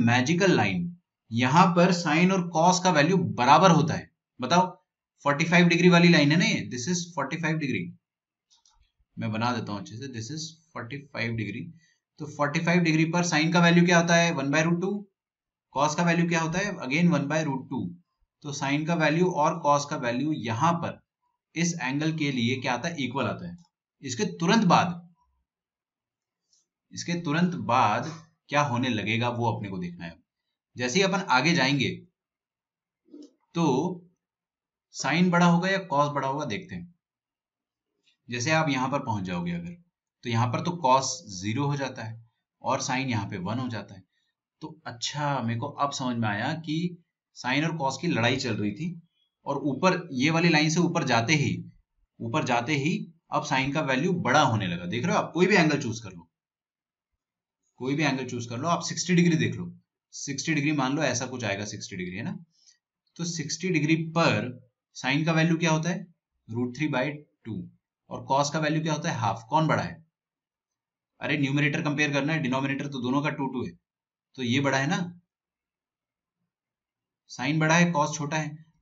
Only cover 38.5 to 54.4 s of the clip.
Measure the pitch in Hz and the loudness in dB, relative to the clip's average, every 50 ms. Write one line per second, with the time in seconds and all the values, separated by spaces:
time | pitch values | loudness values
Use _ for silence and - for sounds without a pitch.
38.5 | 160 160 - 147 135 127 131 135 143 139 139 - 110 101 92 92 90 87 87 87 | 2 2 2 0 0 0 -2 -2 -2 -4 -4 -4 -4 -4 -4 -4 -4 -4 -4 -4
39.5 | 87 87 85 85 87 - _ _ _ _ _ _ _ _ - 123 113 117 120 120 | -6 -6 -8 -10 -14 -16 _ _ _ _ _ _ _ _ -6 -2 0 0 0 0
40.5 | - - - - - - - 127 131 135 - - - - - 107 95 90 98 107 | -2 -4 -4 -4 -4 0 2 4 4 4 2 0 -6 -8 -12 -14 -12 -8 -4 -4
41.5 | 113 139 147 143 143 135 135 123 123 123 113 113 113 - - _ _ _ _ _ | -2 -2 -2 -2 -2 -4 -6 -8 -8 -10 -12 -12 -12 -14 -18 _ _ _ _ _
42.5 | _ _ - 110 131 135 - 135 127 131 135 131 113 101 98 90 107 92 87 101 | _ _ -4 -4 -2 -2 -2 -2 -2 -2 -2 -2 -2 -4 -4 -6 -8 -6 -6 -4
43.5 | 113 127 123 120 113 101 101 - 98 95 - _ _ _ _ _ _ _ _ _ | -4 -4 -6 -6 -8 -10 -10 -14 -18 -20 -20 _ _ _ _ _ _ _ _ _
44.5 | _ - 156 156 156 - - - 120 117 - - - 147 147 143 139 127 113 113 | _ -16 -16 -16 -16 -14 -16 -14 -12 -8 -8 -8 -6 -4 -4 -2 -2 -2 -2 -2
45.5 | 117 117 117 - - - 143 143 - - 131 123 120 117 113 107 101 104 117 147 | -2 -4 -6 -6 -4 -4 -4 -2 -2 -4 -4 -4 -2 -2 -2 -2 -2 -2 -4 -4
46.5 | 160 160 160 151 151 165 175 175 - - _ _ _ _ _ _ _ - - 123 | -4 -6 -6 -4 -4 -4 -4 -6 -8 -10 _ _ _ _ _ _ _ -8 -4 -2
47.5 | 131 147 160 165 160 156 135 135 131 - 175 175 131 113 117 123 - - - 120 | -2 0 0 -2 -2 -2 -4 -4 -4 -2 -2 -2 0 2 2 2 0 0 -2 -4
48.5 | 107 - 104 104 101 - 160 185 - - - _ _ _ _ _ _ _ - 135 | -2 -2 -2 -4 -4 -4 -8 -8 -8 -10 -16 _ _ _ _ _ _ _ -8 -8
49.5 | 143 143 147 143 131 147 180 185 160 - - - 135 123 135 160 156 165 175 170 | -6 -4 -2 -4 -2 2 2 2 2 2 -4 -6 -4 0 0 2 2 2 4 4
50.5 | 156 151 156 156 156 175 170 165 - 170 143 123 117 113 117 139 156 143 127 104 | 4 4 4 2 2 2 2 2 0 0 0 0 0 2 2 2 2 2 2 0
51.5 | - 117 - - - _ _ _ _ _ _ _ _ - 113 117 117 151 123 120 | -2 -4 -8 -12 -18 _ _ _ _ _ _ _ _ -10 -8 -4 -2 -2 0 0
52.5 | 120 120 117 156 151 139 139 165 - - - - - _ _ - 135 147 - - | 0 0 0 0 -2 0 0 0 -2 -2 -6 -10 -16 _ _ -6 -6 -4 -2 -2
53.5 | 143 131 135 139 139 156 143 135 127 127 160 190 180 110 104 123 131 151 | -2 -2 -2 -2 -2 -2 -2 0 0 0 0 0 -2 0 0 2 4 4